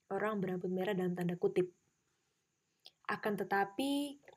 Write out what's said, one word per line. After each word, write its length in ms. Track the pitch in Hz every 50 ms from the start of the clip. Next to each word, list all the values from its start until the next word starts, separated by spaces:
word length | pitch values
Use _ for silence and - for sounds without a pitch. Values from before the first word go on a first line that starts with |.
| _ _
Orang 320 | 196 196 202 214 220 202 190
berambut 300 | 185 185 180 180 180 185
merah 180 | 185 185 202
dalam 240 | 208 180 185 180 180
tanda 240 | 175 175 175 180 175
kutip. 320 | - 202 370 - 359 359 - _ _ _ _ _ _ _ _ _ _ _ _ _ _ _ _ _ _ _ _ _ _ - - _ _
Akan 320 | - 208 202 - 214 208 190
tetapi, 800 | 202 196 202 196 196 196 196 - 269 277 285 285 285 285 277 - - - -